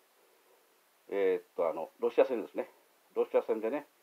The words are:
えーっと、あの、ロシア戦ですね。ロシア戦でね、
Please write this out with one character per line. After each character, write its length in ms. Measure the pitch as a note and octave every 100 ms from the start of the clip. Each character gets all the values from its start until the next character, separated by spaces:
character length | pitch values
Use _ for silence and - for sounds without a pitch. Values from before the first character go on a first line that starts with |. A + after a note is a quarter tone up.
| _ _ _ _ _ _ _ _ _ _ -
え 280 | G2+ F#2+ F2+
ー 20 |
っ 20 | - -
と、 120 | E2+
あ 40 |
の、 180 | D#2+ - -
ロ 100 | A#2
シ 100 | C3
ア 40 | C3
戦 160 | A#2+
で 60 | F2
す 80 | -
ね。 120 | B2 - _ _ _
ロ 120 | A2 A#2+
シ 60 | B2+
ア 60 |
戦 180 | - A2+
で 100 | A2
ね、 160 | C3+ - _